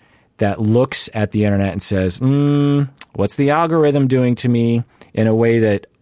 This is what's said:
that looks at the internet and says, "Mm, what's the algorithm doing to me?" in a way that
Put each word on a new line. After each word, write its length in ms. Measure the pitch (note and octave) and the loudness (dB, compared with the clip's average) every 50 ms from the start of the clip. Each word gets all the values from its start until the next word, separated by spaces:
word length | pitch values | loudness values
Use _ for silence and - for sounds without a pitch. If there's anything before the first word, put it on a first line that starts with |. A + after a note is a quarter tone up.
| _ _ _ _ _ _ _ | _ _ _ _ _ _ _
that 240 | - A2+ G2+ G2 - | -4 -2 -2 -2 -2
looks 480 | A2 G#2+ A2 A#2+ C3 C#3 - - - - - | 0 0 2 2 0 0 -4 -8 -8 -8 -4
at 160 | A2 G#2 - | -4 -4 -2
the 140 | - G#2 G#2 | -2 0 0
internet 260 | G#2 G2+ G2 G2 G2 | 0 0 0 -2 -2
and 100 | E2+ G2 | -4 -6
says, 380 | - - G2+ F#2+ F#2+ F#2 F2 - | -6 -4 -2 -2 -2 -2 -2 -2
"Mm, 680 | B2+ C3 C#3 C#3+ C#3+ C#3+ C#3+ C#3+ C#3+ C#3+ C#3+ C#3+ C#3+ C3+ - - - - - | -2 0 0 2 2 2 2 2 0 0 0 0 -2 -4 -6 -14 -18 -12 -6
what's 220 | - G2+ G#2 - | -4 -4 -4 -2
the 140 | - C#3 C#3 | -2 0 0
algorithm 580 | D3 D#3+ E3+ E3 E3+ D#3+ D3+ D3 C#3 C#3+ C3+ | 0 0 0 0 2 2 2 2 2 2 0
doing 280 | B2+ C3 B2+ B2+ B2 A#2+ | 2 2 0 0 0 0
to 140 | - - B2 | -2 -2 0
me?" 340 | A#2+ A#2 A#2 A#2 A#2 A#2 A#2+ - _ - - - - | 0 0 0 0 0 -2 -2 -6 _ -20 -20 -8 -2
in 140 | - A2 | 0 0
a 80 | A2 A2 | 2 2
way 240 | A2+ A#2 A#2 A#2 A#2 | 2 2 2 2 2
that 280 | A2 G#2+ G2+ G2 - - _ _ | 2 2 0 -2 -4 -10 _ _